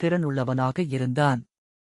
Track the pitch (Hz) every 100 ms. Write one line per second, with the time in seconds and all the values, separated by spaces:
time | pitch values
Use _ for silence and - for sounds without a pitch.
0 | 170 175 151 135 127 131 131 185 160 131
1 | 127 135 143 123 - _ _ _ _